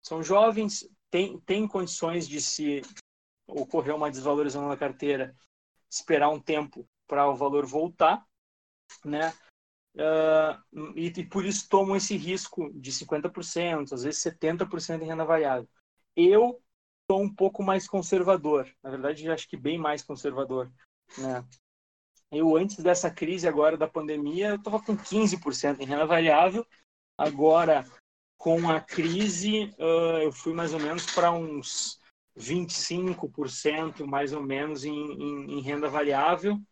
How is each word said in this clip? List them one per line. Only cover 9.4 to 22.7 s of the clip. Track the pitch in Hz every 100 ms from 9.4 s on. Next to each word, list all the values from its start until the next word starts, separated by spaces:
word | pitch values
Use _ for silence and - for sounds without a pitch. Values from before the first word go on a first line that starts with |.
| _ _ _ _ _ -
Ah, | 156 156 156 156 156 151 _ - 151 -
e, | 170
e | 175 170
por | 196
isso | 190 208 -
tomam | 196 196
esse | 196 196 202
risco | 151 190 - - 151
de | 143 131
cinquenta | 131 147 151 147
por | -
cento, | 170 170 175 160 139
às | 131
vezes | 131 151
setenta | 170 165 156 170
por | 190 170
cento | - 160
em | 160
renda | 160 160
variável. | 165 147 127 120 _ _ _ _ -
Eu | 175 208 240 247 _ _ _ _ _
sou | 196
um | 202
pouco | 202 190 -
mais | 190 190 180
conservador, | 196 170 190 180 185 147 147 131 _
na | 135
verdade, | 135 139 151 156
eu |
acho | 160 -
que | 151
bem | 131 165
mais | 156 147
conservador, | - 139 143 127 135 131 127 _ _ _ _ -
né? | 131 127 123 _ _ _ _ _ _ _ _
Eu, | 147 160 160
antes | 196